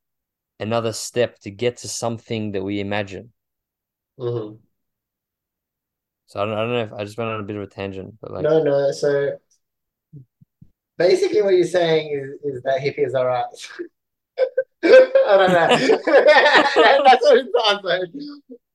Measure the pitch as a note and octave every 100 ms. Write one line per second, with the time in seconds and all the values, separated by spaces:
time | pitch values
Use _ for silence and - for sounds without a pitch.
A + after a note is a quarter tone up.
0 | _ _ _ _ _ - G2+ A#2 A2+ G#2+
1 | - A#2+ A2+ - G#2 G2 A#2+ A#2+ G#2 -
2 | A#2 A#2 - A2+ G#2+ G2 F#2+ G2+ G2 G#2
3 | G2 F#2+ A#2 _ _ _ _ _ _ _
4 | _ - B2 A#2+ G#2+ G#2+ _ _ _ _
5 | _ _ _ _ _ _ _ _ _ _
6 | _ _ _ G2+ G#2 G#2+ A2+ A#2+ G#2+ A2+
7 | G#2 A2 A2+ A2 G2+ G#2 G2 - G2 F#2+
8 | G2 A2 - G2 D3+ D#3 D3 C#3 C#3 C#3
9 | D3 C#3+ C#3 C#3 _ _ _ _ _ _
10 | _ C#3+ B2+ _ _ _ - _ _ -
11 | F3+ F#4 F#4+ G#3+ G3 F#3 E3 F3+ E3 D#3+
12 | D3+ C#3+ C3+ C#3+ D3 B2+ C3 C3+ C#3 D3
13 | C3 C3 B2+ B2 A#2+ - - - - _
14 | _ _ _ - C5 - - _ E4 C5
15 | C5 C5+ C5 G3 F#3 F3 E3 A#3 C4 -
16 | - C#4+ D4 D4+ D4 C#4+ C#4+ - D#4 C#4
17 | C#4 B3 D4 B3 A#3+ A#3+ A3 G3 F#3+ F3+
18 | F3+ C#4 D4 - - A#3+ _